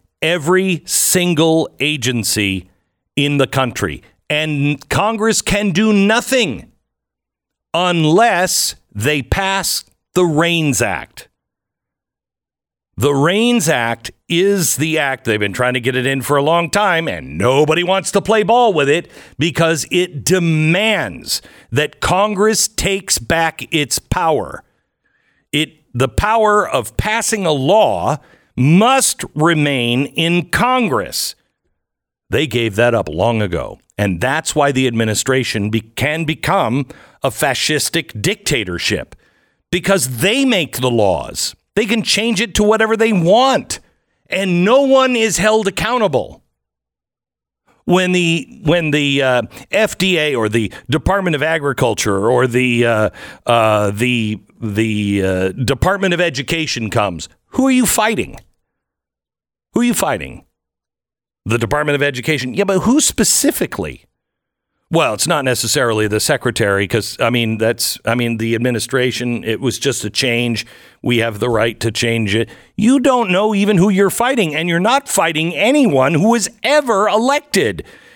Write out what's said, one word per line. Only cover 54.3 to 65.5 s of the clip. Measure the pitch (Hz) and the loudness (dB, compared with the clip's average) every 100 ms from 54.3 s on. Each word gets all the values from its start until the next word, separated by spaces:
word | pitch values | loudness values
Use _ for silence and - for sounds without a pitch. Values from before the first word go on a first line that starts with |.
| 107 - - | -6 -10 -10
the, | 110 101 113 107 101 101 | -4 -2 -2 0 0 0
uh, | 95 92 92 | 0 0 -2
Department | 95 117 135 175 196 190 | -2 -4 0 0 0 0
of | 170 | 0
Education | 170 127 123 165 151 123 110 | -2 -4 -6 -4 -4 -6 -4
comes, | 117 104 82 - _ _ | -2 -2 -4 -12 _ _
who | - 262 | 0 2
are | |
you | 254 233 | 2 2
fighting? | - 214 185 71 - - _ _ _ _ _ _ _ _ _ _ _ _ | 0 0 -2 -6 -12 -20 _ _ _ _ _ _ _ _ _ _ _ _
Who | - | 0
are | |
you | 240 | 0
fighting? | 208 165 104 65 - - _ _ _ _ _ _ _ _ _ 104 | 0 -2 -2 -8 -14 -20 _ _ _ _ _ _ _ _ _ -4
The | 113 | -2
Department | 110 147 151 143 | 0 -2 0 0
of | |
Education? | 143 123 139 147 127 143 | 0 -2 -4 -4 -2 -2
Yeah, | |
but | 196 190 | 0 0
who | 220 285 | 2 2
specifically? | - - 214 - 277 - 170 - 76 - _ _ _ _ _ _ _ _ - | 2 0 0 0 0 -2 -4 -6 -8 -10 _ _ _ _ _ _ _ _ -2
Well, | 165 131 | 0 0
it's | 107 160 | 0 -2
not | 156 | 0
necessarily | 135 | 0